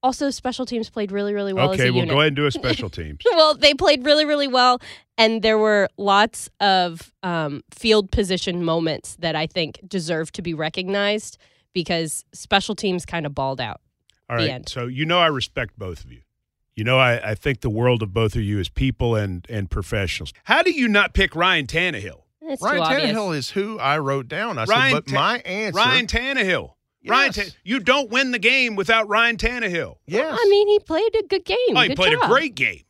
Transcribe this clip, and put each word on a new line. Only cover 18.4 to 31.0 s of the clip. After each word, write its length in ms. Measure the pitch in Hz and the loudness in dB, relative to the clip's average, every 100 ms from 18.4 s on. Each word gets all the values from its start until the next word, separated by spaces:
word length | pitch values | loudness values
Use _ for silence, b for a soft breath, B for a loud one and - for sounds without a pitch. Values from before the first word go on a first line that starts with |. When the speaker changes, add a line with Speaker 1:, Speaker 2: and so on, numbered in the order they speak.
Speaker 2:
you 160 | 104 104 | -2 -2
as 100 | 92 | -4
people 460 | - 135 120 120 110 | -2 -2 0 0 0
and, 300 | 101 90 - | -2 -6 -8
and 200 | 113 95 | -8 -6
professionals. 640 | - 95 110 95 - 76 b | -6 -4 -4 -4 -6 -10 b
How 180 | - 262 | 0 2
do 100 | 359 | 2
you 160 | 330 240 | 0 2
not 260 | 202 196 - | 2 2 2
pick 200 | 190 160 | 0 2
Ryan 300 | 180 175 131 | 2 2 0
Tannehill? 560 | 160 180 127 98 - _ _ | -2 -2 -4 -10 -16 _ _
Speaker 1:
It's 200 | 320 269 | -10 -6
Speaker 3:
Ryan 160 | 202 285 | -2 0
Speaker 1:
too 60 | |
obvious. 280 | 160 269 240 | 0 0 0
Speaker 3:
Tannehill 240 | 220 202 151 | -2 -2 -4
is 140 | 123 | -4
who 280 | 202 202 214 | -6 -6 -4
I 180 | 131 151 | -2 0
wrote 300 | 139 139 123 | 0 -4 -4
down. 300 | 156 226 156 | -6 -6 -4
I 60 | 110 | 0
Speaker 2:
Ryan 280 | 233 262 | 2 4
Speaker 3:
said, 120 | 240 135 | 0 0
but 60 | |
Speaker 2:
Ta-, 40 | 135 | 0
Speaker 3:
my 220 | 165 240 | 0 -2
answer 380 | 180 190 214 170 | -4 -6 -4 0
Speaker 2:
Ryan 300 | 240 262 226 | 2 2 0
Tannehill. 640 | 226 254 269 196 160 73 _ _ _ - | -2 -2 -2 0 -2 -4 _ _ _ 0
Ryan 260 | 240 277 196 | 2 2 0
Speaker 3:
Yes. 0 | 190 | -8
Speaker 2:
Ta-, 40 | - | -10
you 160 | 175 262 | -4 -2
don't 300 | 185 269 247 | 2 2 2
win 220 | 240 269 | 0 0
the 80 | 240 | 2
game 360 | 185 269 247 202 | 2 2 0 -2
without 320 | 180 226 214 | 2 2 2
Ryan 300 | 208 233 220 | 2 2 2
Tannehill. 580 | 220 247 226 175 117 - - | -4 -2 -4 -4 -6 -12 -4
Speaker 3:
Yes. 300 | 185 311 311 | -2 -2 2
Speaker 1:
I 80 | 453 | 4
mean, 180 | 403 415 | 4 4
he 120 | 415 | 2
played 360 | - 320 | 2 0